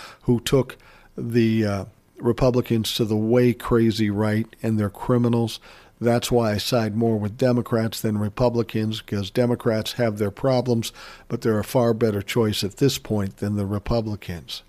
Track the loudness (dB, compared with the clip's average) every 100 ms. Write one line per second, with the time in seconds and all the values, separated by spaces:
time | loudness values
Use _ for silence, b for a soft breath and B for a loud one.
0 | B B 0 0 2 0 0 -8 b b
1 | b -10 -2 2 4 2 0 -2 -6 _
2 | _ -4 -2 2 2 2 0 -2 -2 -2
3 | 0 0 2 4 4 2 0 4 4 2
4 | 0 2 0 0 -2 -6 -2 0 -2 -4
5 | 0 2 4 2 -2 -6 B B B -4
6 | 0 0 2 2 2 -2 0 0 0 0
7 | 0 0 -2 0 2 2 0 -2 -2 -4
8 | -4 -2 -4 0 0 2 -2 -2 -2 -4
9 | -6 -6 -2 0 0 0 0 -2 -2 -2
10 | -2 0 -4 -2 0 0 2 -2 -2 B
11 | B B B -4 0 0 0 0 2 2
12 | 0 0 -2 0 0 0 -4 0 0 0
13 | -4 -2 -2 -4 -4 -2 -2 -4 -2 -2
14 | -2 -8 -8 -12 -10 -16